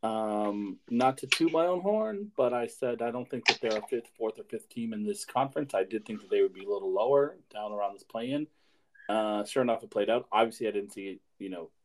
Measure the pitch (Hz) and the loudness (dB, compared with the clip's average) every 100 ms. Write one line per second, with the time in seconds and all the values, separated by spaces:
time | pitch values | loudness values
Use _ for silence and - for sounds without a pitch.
0 | 110 110 110 104 104 104 101 95 - 120 | 0 0 0 2 0 0 -4 -8 -2 4
1 | 131 131 135 - 165 165 175 180 190 214 | 4 2 -2 2 4 4 2 2 2 0
2 | 220 208 208 - 123 123 117 - 127 117 | 0 -4 -8 0 2 2 -2 -2 -2 0
3 | 117 120 120 123 - - 117 107 - 120 | -2 -4 -6 -2 0 0 0 -2 -2 -6
4 | - _ 110 110 107 110 - - 113 107 | -6 _ -6 -6 -12 -12 -10 -8 -6 -4
5 | 104 101 - 123 135 143 143 101 95 110 | -4 -4 -2 0 0 -2 -2 -2 -2 -4
6 | - 107 - 104 98 95 98 101 98 95 | -6 -10 -2 2 2 0 -4 -4 0 0
7 | 117 143 143 - _ 107 104 104 101 98 | 4 4 4 -2 _ -8 -6 -2 -4 -4
8 | - 113 120 143 151 _ _ _ _ _ | -10 -6 -2 -2 -4 _ _ _ _ _
9 | - 110 107 104 104 - 123 113 110 110 | -2 0 2 0 0 2 2 2 0 0
10 | 101 117 - 107 113 110 113 104 101 101 | 2 2 2 4 4 2 -2 -2 -6 -10
11 | 98 92 _ _ 98 90 80 _ | -10 -10 _ _ -10 -8 -12 _